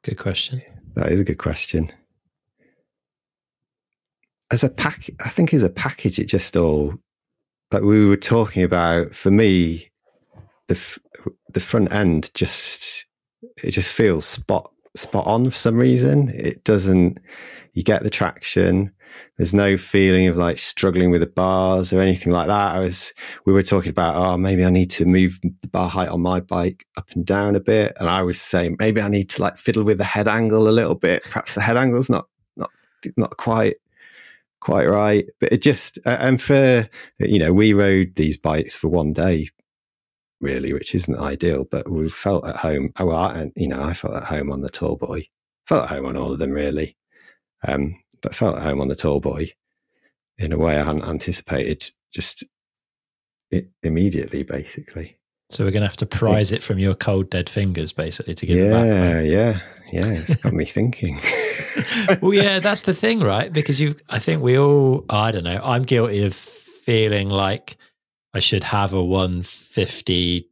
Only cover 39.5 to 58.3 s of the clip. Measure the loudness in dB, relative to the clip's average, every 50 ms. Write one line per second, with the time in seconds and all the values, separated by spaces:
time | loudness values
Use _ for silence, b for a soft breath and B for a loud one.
39.5 | _ _ _ _ _ _ _ _ _ _ _ _ _ _ _ _ _ _ -6 -6
40.5 | -4 -4 -4 -4 -4 -4 -6 -4 -4 -2 -2 -2 -4 -4 -4 -6 -4 -2 0 0
41.5 | 0 0 -2 -4 -6 -6 -6 -4 -4 -4 -4 -4 -6 -4 -2 -2 -2 -2 -2 -4
42.5 | -8 -4 -2 -2 -2 -2 -2 -4 -4 -2 -2 0 0 0 -2 -2 -2 -6 -8 -8
43.5 | _ -4 -4 -4 -2 -4 -4 -6 -6 -6 -8 -8 -8 -8 -8 -6 -6 -6 -4 -6
44.5 | -6 -6 -8 -8 -6 -6 -4 -4 -4 -6 -6 -8 -8 -10 -10 _ _ _ _ _
45.5 | _ _ _ -2 0 0 0 -2 -6 -6 -6 -6 -6 -6 -4 -6 -4 -4 -4 -4
46.5 | -2 -4 -4 -4 -4 -4 -6 -8 _ _ _ b b b b b b b b b
47.5 | _ _ -6 -4 -2 -2 -4 -4 -6 _ _ _ -20 _ -12 -12 -4 0 0 0
48.5 | 0 -2 -4 -4 -2 -2 -2 -4 -4 -2 -2 0 0 0 -2 -4 -4 -4 -8 -8
49.5 | _ _ _ _ _ _ _ _ _ _ _ _ _ _ _ _ _ _ -4 -4
50.5 | 0 0 0 0 0 0 0 -2 -2 -4 -4 -4 -6 -6 -4 -4 -6 -6 -4 -6
51.5 | -6 -4 -4 -4 -6 -8 -10 -16 _ _ _ _ -10 -6 -6 -6 -8 -10 -16 _
52.5 | _ _ _ _ _ _ _ _ _ _ _ _ _ _ _ _ _ _ _ _
53.5 | -4 -4 -4 -6 _ _ -4 -2 0 2 2 2 0 -2 -6 -6 -8 -8 -8 -6
54.5 | -8 -10 -10 -12 -16 -18 -18 -14 -14 -14 -14 -14 _ _ _ _ _ _ _ _
55.5 | -4 -2 -2 0 2 0 0 -2 -2 -4 -6 -4 -2 0 2 2 4 4 2 0
56.5 | -2 -4 -4 -4 -2 0 2 0 0 0 -2 0 0 0 -2 -2 -4 -6 -4 -4
57.5 | -2 -2 -2 0 -2 -2 -4 -6 -6 -6 -6 -4 -6 -6 -6 -8